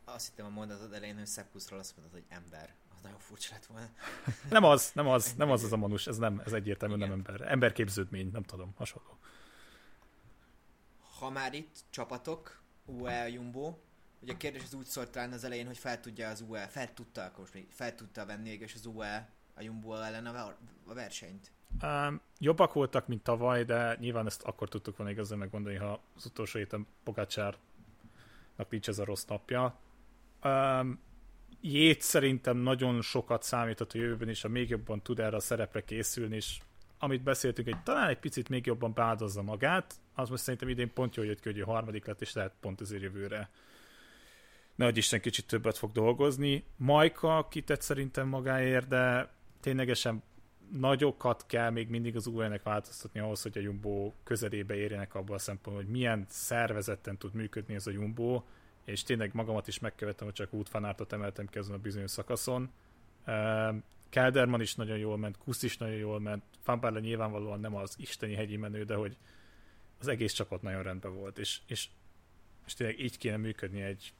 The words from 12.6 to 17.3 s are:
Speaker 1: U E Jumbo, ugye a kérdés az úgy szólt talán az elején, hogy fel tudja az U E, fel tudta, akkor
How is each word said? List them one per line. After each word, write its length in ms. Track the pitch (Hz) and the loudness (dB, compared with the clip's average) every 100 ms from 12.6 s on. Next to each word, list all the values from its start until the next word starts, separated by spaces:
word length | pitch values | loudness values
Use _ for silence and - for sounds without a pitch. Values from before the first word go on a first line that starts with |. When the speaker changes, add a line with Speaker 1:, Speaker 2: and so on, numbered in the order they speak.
| _ - | _ -20
Speaker 1:
U 220 | - 123 123 | -14 -8 -4
E 220 | 120 117 | -4 -4
Jumbo, 500 | 120 120 123 151 165 _ - - _ | -6 -10 -8 -8 -10 _ -20 -20 _
ugye 120 | 123 | -12
a 40 | 123 | -8
kérdés 260 | 151 135 | -8 -8
az 120 | 123 | -12
úgy 120 | 135 127 | -12 -10
szólt 240 | - 120 | -8 -6
talán 220 | 127 123 | -6 -6
az 120 | 123 | -6
elején, 220 | 127 120 120 | -8 -8 -8
hogy 120 | 120 | -8
fel 220 | 131 117 | -6 -6
tudja 280 | 120 113 110 | -8 -8 -8
az 120 | 107 | -8
U 140 | 110 | -8
E, 120 | 110 98 | -8 -8
fel 280 | 143 123 | -8 -10
tudta, 300 | - 117 - | -10 -14 -10
akkor 140 | 95 | -10